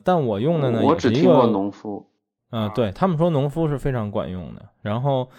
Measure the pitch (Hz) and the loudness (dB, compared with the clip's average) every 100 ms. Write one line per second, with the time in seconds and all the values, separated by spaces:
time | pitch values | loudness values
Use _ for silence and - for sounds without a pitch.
0 | - 180 127 98 135 165 131 113 131 170 | 0 0 0 0 0 0 0 2 2 2
1 | 143 117 180 143 113 101 101 - 107 98 | 2 4 4 6 4 2 -2 -6 -12 -12
2 | - _ _ _ - 117 107 110 110 92 | -14 _ _ _ -10 -4 -4 0 -2 0
3 | 190 156 175 147 147 160 160 139 143 123 | -2 2 0 0 -2 -2 -2 -2 -2 -4
4 | 104 104 73 90 73 52 104 _ 107 110 | -4 -4 -6 -8 -12 -16 -20 _ -6 -2
5 | 139 131 127 | 0 -2 -4